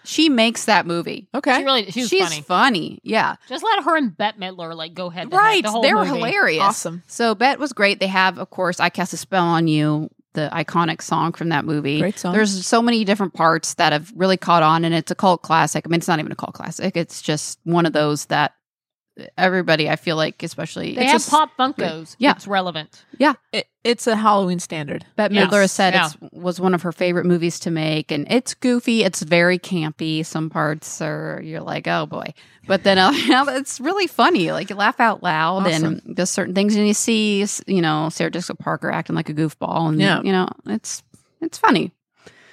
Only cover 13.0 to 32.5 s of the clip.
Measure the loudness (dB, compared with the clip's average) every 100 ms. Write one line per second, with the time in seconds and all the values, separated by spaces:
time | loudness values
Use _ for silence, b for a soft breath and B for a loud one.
13 | 2 0 0 2 2 2 -2 0 2 2
14 | -4 -2 2 2 4 4 6 4 2 0
15 | -2 0 2 2 2 0 2 -2 -2 -2
16 | 0 -2 -2 -8 -10 -12 -14 -6 -4 -4
17 | -6 -8 -4 -4 -4 -10 -2 2 2 2
18 | 0 0 -2 0 0 _ _ _ _ _
19 | _ -20 -14 -2 0 2 2 2 2 -2
20 | -2 -2 -2 -4 -10 -8 -10 -8 -8 -2
21 | 2 2 4 2 2 0 -2 -2 -6 -6
22 | -12 0 2 2 0 -2 -2 -6 -10 _
23 | _ 0 0 0 _ -8 -8 _ -2 0
24 | 0 2 4 4 2 -2 -6 -10 -8 -10
25 | -10 -2 0 2 2 4 2 4 2 4
26 | 0 -4 -20 -8 -6 0 0 0 -2 -2
27 | 0 0 2 2 0 -4 -4 -2 -2 -2
28 | -2 -6 0 -2 -2 -4 0 0 2 2
29 | 2 -2 0 4 4 2 -2 -4 -4 -6
30 | -4 -4 -4 -4 -4 -2 -2 -4 -10 -10
31 | -8 -8 -8 -10 -12 -12 -10 -8 -4 -4
32 | -6 -10 -12 -16 b